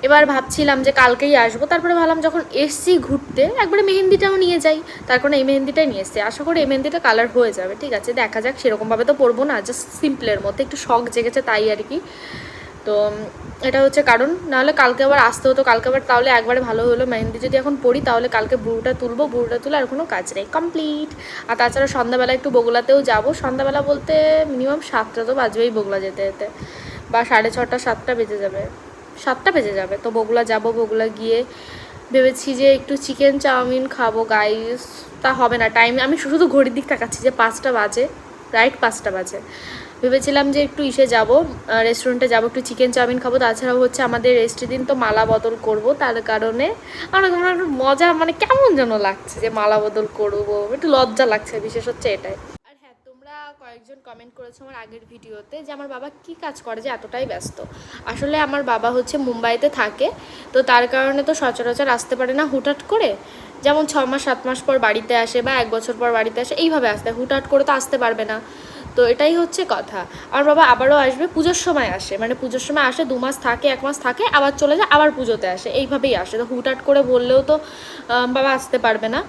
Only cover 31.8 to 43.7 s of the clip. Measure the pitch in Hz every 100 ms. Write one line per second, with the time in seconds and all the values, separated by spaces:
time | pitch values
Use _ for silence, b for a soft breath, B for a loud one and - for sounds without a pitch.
31.8 | B B - 262 262 262 - 254 277 269
32.8 | 262 277 - 262 277 277 277 254 247 254
33.8 | 262 - 226 220 226 214 214 220 226 247
34.8 | - - - - 269 254 247 233 226 226
35.8 | 233 254 262 320 277 311 339 277 254 233
36.8 | - 262 233 - 254 254 226 226 269 240
37.8 | 208 208 262 - - - - 226 240 -
38.8 | 233 220 214 190 180 196 - B B B
39.8 | B B 254 262 269 285 277 277 285 -
40.8 | 285 247 262 233 220 262 320 254 - 226
41.8 | 226 233 254 247 254 233 233 262 254 240
42.8 | 254 247 247 247 254 247 247 226 254